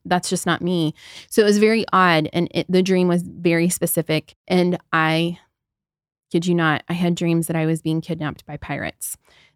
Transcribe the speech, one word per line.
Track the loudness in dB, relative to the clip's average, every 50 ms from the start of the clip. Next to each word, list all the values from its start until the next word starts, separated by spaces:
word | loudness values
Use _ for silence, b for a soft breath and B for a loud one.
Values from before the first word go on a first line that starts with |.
| _
that's | -2 -2 -2 0 -2
just | -4 -2 -2
not | -2 -2 -2 -2
me. | -2 -2 0 0 -2 B B B B B B B B
So | 2 2 4
it |
was | 4 4 4
very | 4 4 2 0 0 0 2
odd. | 4 4 6 4 4 2 0 -2
And | -2 -2 -2 -2
it, | -6 -4 0
the | 2 2 2
dream | 4 2 2 4 2
was | 2 0 -2
very | -4 -12 -4 0 0 2 2 2 0
specific. | 0 -2 -2 -2 -2 -2 -2 -2 -2 -4 -4 -6 -16 _ _ -2
And | 0 2 2 2 0 -4 -4 _ 0
I | 0 2 2 2 0 0 -2 -4 -8 _ _ _ _ _ _ _ _ _ _ _ _ _ _ _ _ _ _
kid | -4 -2 0
you | 0 0
not, | 2 2 0 0 -2 -4 -6
I | -4
had | -2 0 0 0
dreams | 0 0 0 0 0 0 -2
that | -2
I | -2 0
was | 0 -2 -2 -2
being | -4 -4 -4
kidnapped | -4 -6 -8 -6 -6 -8 -8 -10 -14
by | -16 -16
pirates. | -16 -12 -10 -8 -8 -8 -10 -10 _ -12 -14 -14 b b b b b b b b